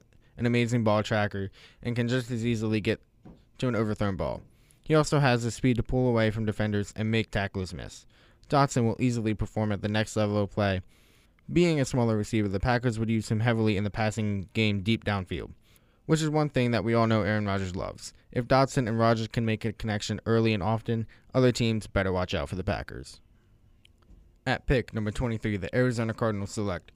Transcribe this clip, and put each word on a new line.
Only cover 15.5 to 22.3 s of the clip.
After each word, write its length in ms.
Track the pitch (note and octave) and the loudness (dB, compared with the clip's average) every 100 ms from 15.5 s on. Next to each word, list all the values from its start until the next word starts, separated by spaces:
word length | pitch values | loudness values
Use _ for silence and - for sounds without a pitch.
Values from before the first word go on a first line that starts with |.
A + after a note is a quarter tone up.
| - _ _ _ _ - | -14 _ _ _ _ -2
which 160 | D#3+ | 0
is 60 | D#3 | 2
one 180 | D3+ D3+ | 0 0
thing 220 | C3+ B2 | 2 2
that 120 | A#2 | 2
we 120 | G2 A#2 | 2 2
all 100 | A2+ | 4
know 160 | A2 | 2
Aaron 240 | G2 G#2+ G#2 | 2 0 0
Rodgers 300 | G2 F#2+ F2+ | -2 -2 -6
loves. 360 | - - - - _ | -8 -10 -16 -20 _
If 160 | - A#2+ | -6 2
Dotson 400 | C3 C3+ - A2+ | 2 2 0 0
and 100 | A2+ | 2
Rodgers 300 | A2+ A2+ A2 | 4 2 0
can 180 | - A2+ | -2 0
make 180 | A2 | 0
a 80 | A2+ | -2
connection 480 | G2+ A2+ G#2 - G#2+ - | -6 -4 -4 -4 -6 2
early 260 | A2+ A2+ | 4 4
and 120 | G#2+ | 2
often, 420 | F2+ A2+ - A2+ A2+ - - C3 | 0 -2 -2 -4 -4 -12 -4 2
other 160 | B2+ | 4
teams 340 | A#2 A#2 A2+ - | 4 0 0 -2
better 260 | G2+ F#2+ | -2 0
watch 220 | F2+ F2+ | 0 -2